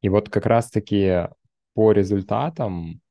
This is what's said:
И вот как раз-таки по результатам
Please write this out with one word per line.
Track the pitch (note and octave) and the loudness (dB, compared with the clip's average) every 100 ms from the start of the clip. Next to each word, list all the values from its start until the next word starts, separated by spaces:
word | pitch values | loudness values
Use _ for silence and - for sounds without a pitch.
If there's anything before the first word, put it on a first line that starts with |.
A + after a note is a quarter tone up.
И | G2+ | 2
вот | G2 - | 0 0
как | G#2 G#2+ | -2 2
раз-таки | A#2 A#2+ A2 - G#2 F#2+ F#2 E2+ _ _ _ _ | 2 2 -6 -2 0 2 0 -2 _ _ _ _
по | - A2 | 2 4
результатам | G#2 F#2+ G2+ F#2+ G#2+ D3 E3 A2+ F2 E2 E2 _ | 4 2 -2 -2 -4 -4 -6 -6 -6 -10 -14 _